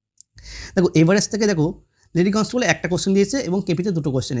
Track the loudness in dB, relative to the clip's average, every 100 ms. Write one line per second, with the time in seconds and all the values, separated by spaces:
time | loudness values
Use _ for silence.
0 | _ _ _ -20 -20 -18 -6 0 2 4
1 | 4 2 0 -2 0 0 -2 -4 _ _
2 | _ 0 0 0 -2 -2 0 0 0 0
3 | 2 2 2 0 -2 -4 -2 -2 -2 -2
4 | -2 -2 -2 -4